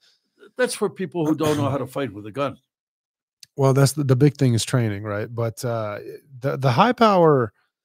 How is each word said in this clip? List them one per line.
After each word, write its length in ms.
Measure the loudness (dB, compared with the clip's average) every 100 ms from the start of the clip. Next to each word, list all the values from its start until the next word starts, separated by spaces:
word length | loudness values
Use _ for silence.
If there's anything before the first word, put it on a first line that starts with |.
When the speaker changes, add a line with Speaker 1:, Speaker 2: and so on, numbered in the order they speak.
| _ _ _ _ -12 -4
Speaker 1:
that's 160 | -4
for 160 | -4 -6
people 340 | -6 -8 -4
who 120 | -2 0
don't 200 | 0 0
know 140 | -2
Speaker 2:
<clears throat> 0 |
Speaker 1:
how 80 | -4
to 80 | -6
fight 260 | -8 -8
with 140 | -10 -12
a 60 |
gun. 260 | -8 -8 -8 _ _ _ _ _ _ _ _ _ 0
Speaker 2:
Well, 160 | 2
that's 200 | 4 4
the, 120 | 2
the 120 | 0 4
big 200 | 4 4
thing 160 | 0
is 120 | 0
training, 400 | 0 -2 -2 -4
right? 280 | -6 -8 -6
But, 300 | -6 -6 -6
uh, 360 | -6 -6 -6 -10 -14 -18 _ -8
the, 160 | -6 -2
the 140 | 0
high 200 | 2 2
power 600 | 4 4 6 4 4 0 -6 _ _